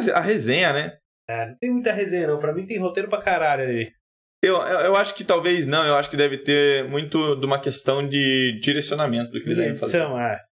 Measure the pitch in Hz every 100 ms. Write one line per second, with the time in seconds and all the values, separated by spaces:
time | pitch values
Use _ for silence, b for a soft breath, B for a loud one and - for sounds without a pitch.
0 | 226 - 165 214 113 147 175 143 165 -
1 | _ _ - 117 113 123 247 247 226 202
2 | 190 175 156 147 151 165 190 214 185 196
3 | 202 208 202 175 156 139 127 120 113 -
4 | _ _ _ _ 180 180 - 180 175 196
5 | 202 - 202 175 170 175 135 156 151 143
6 | 143 143 143 139 147 143 143 139 131 143
7 | 151 165 156 135 135 139 139 123 - 139
8 | 139 143 135 131 127 110 120 147 143 147
9 | 147 117 120 - 151 175 156 - - 170
10 | 151 127 120 101 -